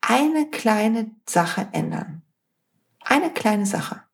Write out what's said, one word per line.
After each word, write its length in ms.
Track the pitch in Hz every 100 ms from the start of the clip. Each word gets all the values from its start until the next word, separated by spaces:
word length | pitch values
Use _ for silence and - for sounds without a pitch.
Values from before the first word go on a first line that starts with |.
eine 480 | - 240 302 311 302
kleine 640 | - 233 214 220 226 220 - -
Sache 400 | 180 170 - -
ändern. 500 | - 160 - - 156 _ _ _ _ _ _ _ _
Eine 280 | - 269 349
kleine 340 | - 220 208 202
Sache. 360 | 202 - - _